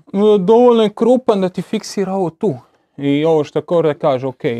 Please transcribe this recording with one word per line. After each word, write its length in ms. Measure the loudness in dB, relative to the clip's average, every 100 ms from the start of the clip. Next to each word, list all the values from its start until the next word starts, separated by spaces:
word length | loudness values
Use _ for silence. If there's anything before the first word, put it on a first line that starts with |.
| _
E, 300 | 0 2 2
dovoljno 440 | 4 4 6 4
je 60 | 0
krupan 520 | 0 0 2 2 0
da 80 | -2
ti 120 | -4
fiksira 520 | -6 -8 -6 -6 -4
ovo 160 | -4 -6
tu. 240 | -4 -6 -6 -12 _ _ -6
I 280 | -2 0 2
ovo 180 | 0
što 180 | 0 -6
Korda 320 | -2 0 0
kaže, 340 | 0 -2 -2 -4
ok, 140 | -6 -6